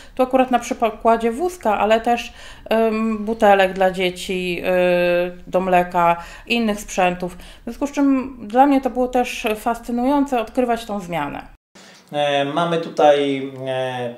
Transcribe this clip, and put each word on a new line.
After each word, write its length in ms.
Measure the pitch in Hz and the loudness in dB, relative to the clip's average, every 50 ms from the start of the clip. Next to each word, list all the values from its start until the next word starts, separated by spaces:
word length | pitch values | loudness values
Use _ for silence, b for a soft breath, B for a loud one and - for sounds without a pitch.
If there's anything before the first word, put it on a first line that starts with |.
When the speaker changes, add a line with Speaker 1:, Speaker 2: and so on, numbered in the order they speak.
| B B B | B B B
Speaker 1:
Tu 80 | - | -2
akurat 280 | 254 254 262 262 254 254 | 0 2 4 2 2 4
na 80 | 247 233 | 2 -2
przykładzie 760 | - - 262 - 240 214 214 - - 226 226 214 220 233 | 0 -2 -4 0 0 -2 -2 0 2 2 2 4 2 -2
wózka, 460 | 226 269 349 359 359 - - 220 202 - | -2 0 -4 -4 -4 -2 -2 -2 0 2
ale 220 | 202 208 220 226 | 2 2 2 2
też, 320 | 226 240 240 233 - - B B B B B B B | 2 0 -2 -2 -2 -10 B B B B B B B
em, 600 | - 220 226 226 226 214 220 220 226 220 208 208 | -2 0 2 2 2 0 0 -2 -2 -2 -4 -4
butelek 480 | 214 226 - 226 202 202 196 190 185 | -4 -2 4 6 6 6 6 4 2
dla 180 | 180 190 185 185 | 2 2 0 0
dzieci, 720 | 175 190 185 180 180 180 - - 190 185 180 180 175 - - | 2 0 -2 -2 -2 -4 -6 -6 -4 -4 -2 -4 -4 -2 -2
e, 60 | 185 185 180 180 180 175 180 175 175 175 175 180 180 180 - - | 0 2 2 2 4 2 2 2 2 2 2 0 -2 -6 -12 -12
do 140 | - - 185 | -2 -2 0
mleka, 560 | 190 185 180 180 180 180 180 175 170 170 170 170 B B B B B | 2 4 4 4 4 2 2 2 4 4 2 2 B B B B B
innych 340 | - 233 233 226 214 208 208 | -2 0 0 0 0 -2 -4
sprzętów. 560 | - - - 202 180 180 180 180 180 175 - | -6 -8 -2 0 0 0 0 -2 -6 -8 -8
W 280 | - - - - - - | -12 -18 -20 -20 -16 -14
związku 220 | 233 233 - 294 | -14 -8 -6 -6
z 60 | 277 | -4
czym 440 | - 294 277 277 269 262 240 262 - 233 | 0 0 2 2 2 0 -2 -6 -12 -14
dla 240 | 220 202 214 254 277 | -12 -2 4 4 6
mnie 140 | 285 277 269 | 6 4 2
to 100 | 269 240 | 0 -2
było 180 | - 247 254 254 | -2 -2 -2 0
też 380 | 254 247 247 247 - - - 220 214 | 0 -2 -2 -2 -6 -6 -4 -4 -4
fascynujące 840 | 214 - 240 233 233 - - 233 240 247 262 294 285 269 277 262 233 | -2 -2 -4 -4 -4 -6 -6 -4 -2 0 2 2 2 0 0 0 -4
odkrywać 440 | 220 220 - 262 247 240 233 226 - | -4 -2 -2 -2 0 0 0 -4 -4
tą 160 | - 202 202 | -8 -8 -8
zmianę. 420 | 180 170 170 156 143 139 - - - - - _ _ _ _ B B B B B B B | -6 -6 -6 -4 -4 -6 -8 -10 -14 -16 -20 _ _ _ _ B B B B B B B
Speaker 2:
E, 320 | 147 147 147 143 143 139 143 | -2 0 0 2 2 2 0
mamy 340 | 143 151 165 170 170 170 165 | 0 0 0 0 0 0 -2
tutaj, 760 | - - - - 156 147 143 143 143 139 135 135 135 135 131 127 131 | -4 -4 0 4 6 6 6 6 2 0 -2 -2 -4 -8 -10 -8 -6
e, 480 | 131 131 131 127 127 127 123 123 120 120 | -4 -4 -4 -4 -4 -4 -6 -6 -8 -8